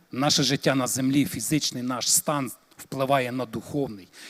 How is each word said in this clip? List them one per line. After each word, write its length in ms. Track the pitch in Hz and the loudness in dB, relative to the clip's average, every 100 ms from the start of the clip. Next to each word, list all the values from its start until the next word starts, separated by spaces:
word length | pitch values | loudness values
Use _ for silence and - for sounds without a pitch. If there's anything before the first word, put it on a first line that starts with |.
| _ | _
Наше 320 | - 143 147 | -2 2 4
життя 320 | 135 143 160 135 | 2 2 2 2
на 120 | 123 | 2
землі, 380 | 123 131 143 123 | 0 2 2 2
фізичний 580 | 127 110 151 - 127 | -2 -2 0 0 -4
наш 280 | 123 127 - | -4 -2 2
стан 400 | - - 147 123 - _ - | 2 2 -2 -4 -8 _ -20
впливає 540 | - 135 131 139 123 | -10 -4 2 2 2
на 140 | 127 120 | -4 -6
духовний. 600 | 113 101 147 135 104 90 - - | -8 -6 -4 -4 -6 -16 -20 -4